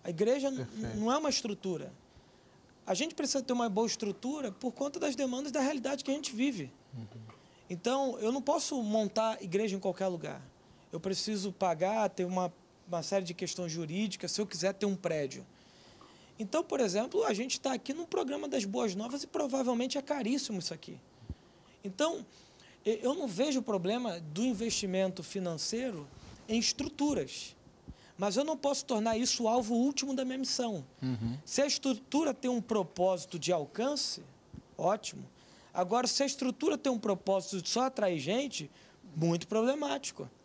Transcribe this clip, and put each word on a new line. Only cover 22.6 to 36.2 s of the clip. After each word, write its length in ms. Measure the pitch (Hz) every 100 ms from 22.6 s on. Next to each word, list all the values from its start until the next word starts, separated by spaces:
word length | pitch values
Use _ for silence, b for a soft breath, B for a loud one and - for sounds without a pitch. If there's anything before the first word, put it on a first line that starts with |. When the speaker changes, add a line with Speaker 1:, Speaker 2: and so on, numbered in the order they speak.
| B B -
Speaker 1:
e-, 140 | 220
eu 120 | 247 330
não 120 | 285
vejo 340 | 175 285 262
problema 580 | 220 196 175 240 240 170
do 240 | 156 156
investimento 800 | 254 202 226 - 196 185 190 190
financeiro 840 | 165 196 180 160 - 226 254 175 143 - B B -
em 120 | 226
estruturas, 960 | 233 - 262 - 294 240 131 - - - - - - B B -
mas 180 | 202 196
eu 80 |
não 140 | 294 311
posso 280 | 277 269 -
tornar 320 | 226 226 220
isso 260 | 254 -
o 40 | 226
alvo 260 | 240 220
último 420 | 233 262 285 277 269
da 100 | 254
minha 120 | 262
missão. 480 | 262 - 240 185 131 -
Speaker 2:
Uhum. 360 | 131 120 117 131 -
Speaker 1:
Se 160 | -
a 40 | 285
estrutura 680 | - 269 262 - 285 320
tem 180 | 247 254
um 100 | 247
propósito 800 | - 214 175 - 185 180 - 170
de 120 | 143
alcance, 720 | 175 147 - 247 294 - - - - - - - -
ótimo. 460 | 170 214 - 143 127 B B B B
Agora, 320 | - 180 233 247
se 160 | -